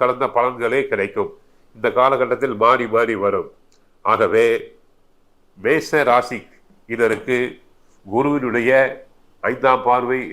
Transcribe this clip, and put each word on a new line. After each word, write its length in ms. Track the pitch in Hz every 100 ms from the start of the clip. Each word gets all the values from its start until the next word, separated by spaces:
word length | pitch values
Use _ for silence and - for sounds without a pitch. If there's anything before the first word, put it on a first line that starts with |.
கலந்த 260 | 127 123 127 120
பலன்களே 460 | 123 123 117 131 139
கிடைக்கும். 420 | 107 98 107 98 - _ _ _ 110
இந்த 140 | 110 120
காலகட்டத்தில் 580 | 131 135 123 117 135 104
மாறி 240 | 117 127 117
மாறி 220 | 113 117 107
வரும். 260 | 101 98 82 - _ _ _ _ 98
ஆகவே 340 | 110 101 110 117 117 - - _ _ _ _ _ _ _ _
மேஷ 380 | 104 156 160 156 131
ராசி 300 | 120 120 117 - _ _ _ -
இதற்கு 480 | 117 113 107 - 123 123 - _ _ _ _ 98
குருவினுடைய 640 | 113 143 147 127 117 117 131 131 - - _ _ _
ஐந்தாம் 400 | 101 127 131 127 123
பார்வை, 320 | 123 120 131 104